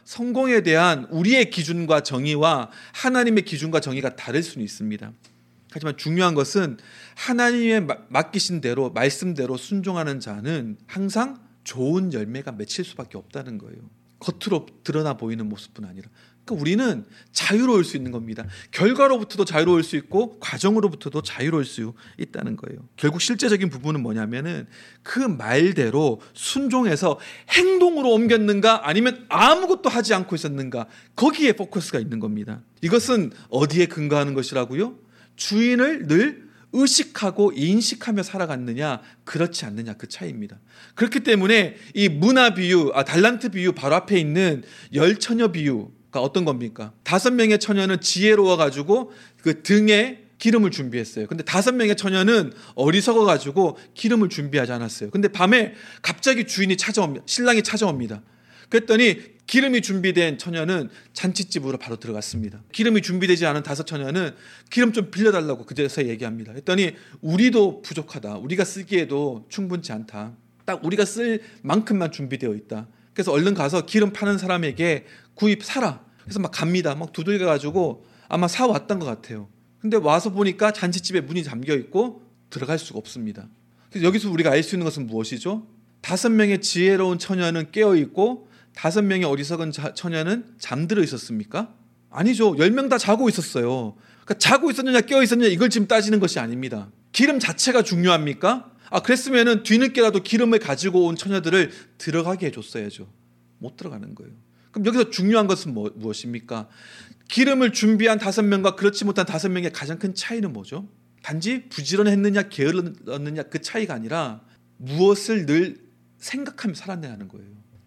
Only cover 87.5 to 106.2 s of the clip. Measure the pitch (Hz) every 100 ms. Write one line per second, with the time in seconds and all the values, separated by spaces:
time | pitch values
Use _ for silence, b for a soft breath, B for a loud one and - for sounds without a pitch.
87.5 | 170 156 208 214 180 135 - 208 247 -
88.5 | b b - 160 185 202 190 170 139 143
89.5 | 165 160 143 151 - 175 165 156 233 240
90.5 | - - 127 165 214 156 127 - 110 104
91.5 | 156 226 - _ _ _ 131 196 226 220
92.5 | 143 170 247 269 254 - 220 254 - 156
93.5 | 139 120 127 110 - b b b - -
94.5 | 262 311 262 262 254 240 269 247 240 233
95.5 | 175 240 233 202 220 208 214 185 - 117
96.5 | 120 131 117 101 - _ - 277 277 214
97.5 | 160 - 247 - 175 180 170 147 135 185
98.5 | 254 - _ B 185 - 254 262 254 233
99.5 | 220 226 220 262 262 226 202 185 226 240
100.5 | 226 220 139 190 180 175 160 196 196 165
101.5 | 190 156 B B - - 160 165 185 170
102.5 | 117 104 117 104 - 98 _ _ _ _
103.5 | - 117 - 180 117 101 104 - - _
104.5 | b b - 202 240 233 - 190 226 202
105.5 | 185 160 117 104 113 110 107